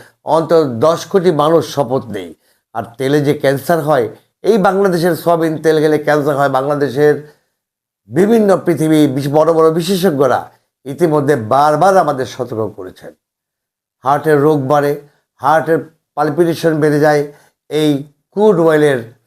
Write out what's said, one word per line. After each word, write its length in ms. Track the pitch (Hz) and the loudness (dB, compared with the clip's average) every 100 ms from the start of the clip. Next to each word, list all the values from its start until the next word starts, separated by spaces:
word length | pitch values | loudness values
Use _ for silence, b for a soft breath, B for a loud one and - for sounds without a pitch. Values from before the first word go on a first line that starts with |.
| B B | B B
অন্তত 440 | - 160 156 170 147 | -2 -2 2 0 0
দশ 380 | 117 156 165 - | 0 0 0 -2
কোটি 260 | 196 175 | -2 0
মানুষ 440 | 147 147 165 - - | 0 2 2 0 -4
শপথ 300 | 123 131 113 | -4 -4 -6
নেই। 280 | 101 87 - _ _ _ | -10 -12 -18 _ _ _
আর 100 | 117 98 - | -12 -12 -8
তেলে 240 | 135 147 | -2 0
যে 120 | 143 | 0
ক্যান্সার 480 | 147 139 139 - 170 | 0 -2 -2 -2 -2
হয়, 280 | 147 143 107 B B _ | 0 0 0 B B _
এই 160 | - 220 | 0 2
বাংলাদেশের 580 | 196 190 196 170 175 156 | 2 2 0 0 0 0
সয়াবিন 420 | 170 170 160 156 | 0 0 0 -2
তেল 220 | 160 156 | 0 2
খেলে 180 | 156 151 | 2 0
ক্যান্সার 400 | 147 151 143 139 | 0 0 0 0
হয়, 120 | 143 | 0
বাংলাদেশের 840 | 131 139 147 139 123 147 147 151 b b _ _ _ _ _ - | 0 -2 -2 -2 2 2 0 -6 b b _ _ _ _ _ -6
বিভিন্ন 520 | 127 202 233 202 175 151 | 0 2 2 2 0 0
পৃথিবী 420 | 147 156 156 147 | -2 0 2 2
বিশ-, 240 | 147 139 | 0 -2
বড় 220 | 151 160 | 0 2
বড় 180 | 160 160 | 2 2
বিশেষজ্ঞরা 800 | 165 165 190 185 139 135 107 - b b _ 131 | 0 -2 -2 0 0 0 0 -4 b b _ -16
ইতিমধ্যে 500 | 135 170 151 135 139 | -2 0 2 0 -2
বারবার 640 | 110 131 147 151 185 190 | 0 0 2 2 2 4
আমাদের 280 | 151 135 120 | 2 -2 -8
সতর্ক 480 | - 117 113 107 92 | -8 -8 -6 -8 -8
করেছেন। 380 | 92 - 78 - _ _ _ _ _ _ _ _ | -16 -18 -20 -20 _ _ _ _ _ _ _ _
হার্টের 380 | 127 147 156 147 | -2 -2 0 2
রোগ 260 | 147 151 131 | 2 2 0
বাড়ে, 340 | 147 143 147 b b b _ | 0 0 -4 b b b _
হার্টের 440 | 131 160 160 160 - _ _ | 0 0 0 -2 -4 _ _
পালপিটেশন 680 | - 151 147 170 160 165 156 | -6 -4 0 -2 0 -2 0
বেড়ে 200 | 151 147 | 0 2
যায় 320 | 151 151 147 b b _ - | 2 2 -2 b b _ -8
এই 340 | 147 151 143 151 _ _ | -2 0 -2 -6 _ _
ক্রুড 280 | 190 214 170 | 0 2 4
অয়েলের 540 | 165 156 147 131 113 - | 4 4 2 0 -6 -18